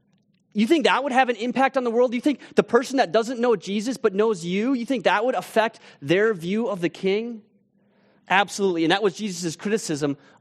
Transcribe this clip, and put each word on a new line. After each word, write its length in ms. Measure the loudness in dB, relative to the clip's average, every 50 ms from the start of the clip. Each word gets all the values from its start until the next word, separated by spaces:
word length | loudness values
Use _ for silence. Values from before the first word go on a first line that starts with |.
| _ _ _ _ _ _ _ _ _ _
you 160 | -2 0 2 2
think 160 | 4 4 4
that 180 | 2 2 2
would 100 | 0 2
have 160 | 2 2 4 2
an 60 | 2
impact 420 | -4 -4 -4 0 0 0 2 0
on 60 | 0
the 80 | -2 0
world? 220 | 2 2 2 2
Do 40 | 0
you 60 | 0
think 160 | 0 -2 -2 -2 -6 -4 0
the 80 | 0
person 360 | 2 4 2 2 2 2 0 0
that 120 | 0 2
doesn't 300 | 2 0 0 0 -2 0
know 160 | 0 2 2
Jesus 400 | 0 -2 -4 -4 -4 -4 -4 -4
but 180 | -2 -2 0 0
knows 300 | 0 0 0 0 -2 -4
you, 300 | -4 -2 -2 0 0 -2
you 120 | -2 -2
think 180 | -2 -2 0 2
that 200 | 2 2 2 2
would 100 | 0 -2
affect 460 | -2 -4 -2 0 0 0 0 -2 -8 -20 -20 -18 -6
their 320 | -2 0 2 4 2 2 0
view 340 | -2 -4 -4 -2 -2 -2 -4
of 120 | -4 -4
the 80 | -4 -4
king? 540 | -4 -4 -2 -2 -2 -2 -4 -6 -10 -14 -18 _ _ _ _ _ _ _ _ _ _ _ _ _ _ _ _ 0
Absolutely. 560 | 2 2 2 0 -2 -2 0 0 0 2 2
And 80 | 2
that 100 | 2 2
was 120 | 0 -2 -2
Jesus' 420 | -4 -8 -8 -6 -6 -6 -6 -6
criticism 600 | -6 -4 -4 -4 -4 -4 -4 -6 -4 -4 -4 -6 -6 -14 -20 _ _